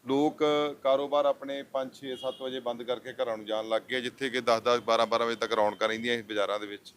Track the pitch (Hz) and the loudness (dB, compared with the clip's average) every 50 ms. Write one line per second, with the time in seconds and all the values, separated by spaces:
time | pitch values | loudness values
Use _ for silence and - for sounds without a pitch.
0 | _ 123 135 139 147 156 151 - 156 151 147 147 147 147 143 - - 135 135 139 | _ 0 2 2 2 2 2 2 2 2 2 2 0 -2 -4 -2 2 2 2 2
1 | 143 139 143 143 139 143 139 - 139 139 139 139 131 - - 135 131 131 - - | 2 2 2 2 4 2 0 0 -4 -8 -8 -8 -10 -6 -4 -4 -4 -4 -10 -12
2 | 139 135 127 117 131 131 127 - 131 127 127 131 120 120 117 117 120 117 123 113 | -10 -10 -8 -6 -6 -6 -6 -6 -8 -6 -6 -4 -4 -4 -6 -4 -4 -4 -4 -4
3 | 107 131 120 123 131 120 113 110 107 104 107 110 110 110 113 110 - - 127 127 | -4 -12 -4 -4 -2 -2 -2 -4 -4 -2 -2 -2 0 0 0 -2 0 -2 -4 -2
4 | 120 120 117 - 135 131 113 127 117 120 113 113 110 123 120 120 104 113 113 113 | -2 -4 -4 -4 -4 -2 -2 0 2 4 2 4 4 2 2 2 4 2 4 4
5 | 117 110 117 113 117 117 117 104 117 107 113 107 104 104 104 - 110 110 110 113 | 4 4 2 0 2 0 0 -2 -2 0 2 2 2 2 2 0 -2 -2 0 -2
6 | 117 120 120 117 107 101 110 104 101 95 101 107 104 101 101 101 _ - - | -2 -2 -2 -2 -4 -4 -2 -2 0 0 -2 -4 -4 -8 -12 -16 _ -20 -20